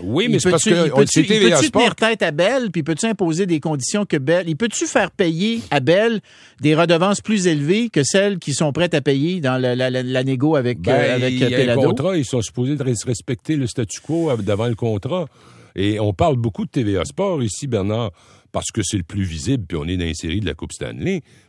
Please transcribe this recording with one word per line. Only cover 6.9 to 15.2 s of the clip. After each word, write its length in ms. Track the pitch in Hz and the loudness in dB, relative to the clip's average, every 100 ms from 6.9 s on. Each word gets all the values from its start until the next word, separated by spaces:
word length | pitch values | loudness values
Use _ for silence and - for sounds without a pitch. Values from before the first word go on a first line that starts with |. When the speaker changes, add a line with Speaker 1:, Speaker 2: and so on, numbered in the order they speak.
| 165 190 196 | 4 4 0
Speaker 2:
plus 260 | - 214 180 | 0 0 2
élevées 420 | 151 143 208 233 | 2 2 0 0
que 140 | 156 | 0
celles 360 | 135 190 202 190 | 2 2 2 0
qui 140 | - | -4
sont 180 | 131 156 | -2 -2
prêtes 200 | 135 175 | 0 0
à 80 | 160 | 0
payer 400 | 139 139 156 185 | 0 0 0 0
dans 200 | 135 127 | -2 0
la, 140 | 127 123 | 0 0
la, 140 | 127 | 0
la, 120 | 127 | -2
la 220 | 127 127 | -2 -2
négo 320 | 131 131 151 151 | 0 0 2 2
avec, 260 | 123 117 | 0 -2
Speaker 1:
Ben, 100 | 87 | 0
Speaker 2:
euh, 220 | 135 139 123 | 2 2 0
avec, 180 | 127 | 0
Speaker 1:
il 60 | 127 | 0
y 40 | |
a 40 | 127 | 0
un 20 | |
Speaker 2:
Pelado ? 300 | 123 127 117 | 2 2 2
Speaker 1:
contrat, 360 | - - 170 180 | 2 2 0 -2
ils 80 | 131 | -2
sont 160 | 127 | -4
supposés 340 | 107 - 127 147 | -4 -4 -4 -2
de 60 | |
res-, 220 | 127 113 127 | -2 -4 -4
respecter 520 | 120 - 123 - 156 | -6 -6 -8 -4 -2
le 100 | 123 | -2
statu 320 | - 113 - | -4 -6 -8
quo 280 | - 165 160 | -4 -2 0
av-, 140 | 117 | -2
d'avant 240 | 101 101 120 | 0 -2 -2
le 80 | 113 | -2
contrat. 520 | 117 104 127 180 | -2 -4 -4 -6